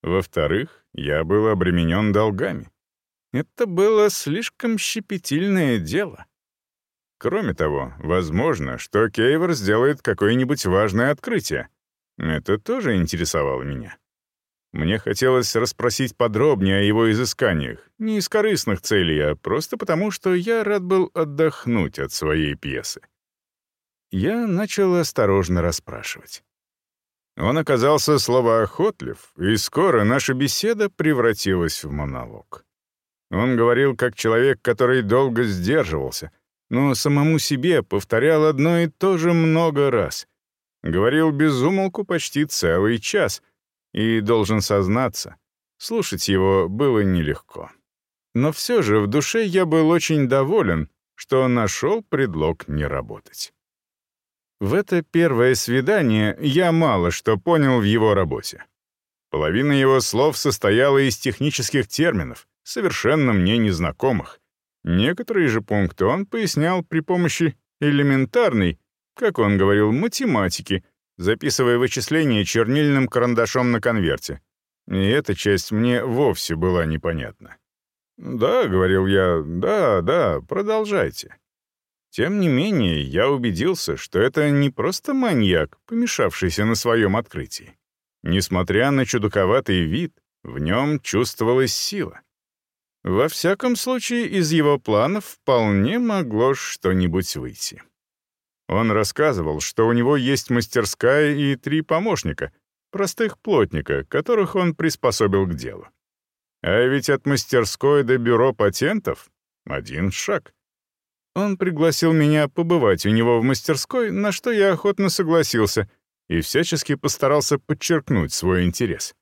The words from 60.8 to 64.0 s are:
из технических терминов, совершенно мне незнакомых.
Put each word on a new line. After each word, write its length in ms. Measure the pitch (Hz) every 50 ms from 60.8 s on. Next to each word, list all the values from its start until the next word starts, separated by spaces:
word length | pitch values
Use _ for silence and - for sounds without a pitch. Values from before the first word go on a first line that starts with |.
| 131 143 139 139
из 180 | 135 135 110
технических 720 | - - 131 110 - 135 151 143 - 120 - - 143 120 -
терминов, 600 | - - 156 170 127 98 76 64 113 - - _ _ _ _
совершенно 720 | - - 240 208 185 123 - - 113 147 156 143 127 110
мне 240 | 98 90 92 110
незнакомых. 840 | 120 113 107 90 80 87 82 73 _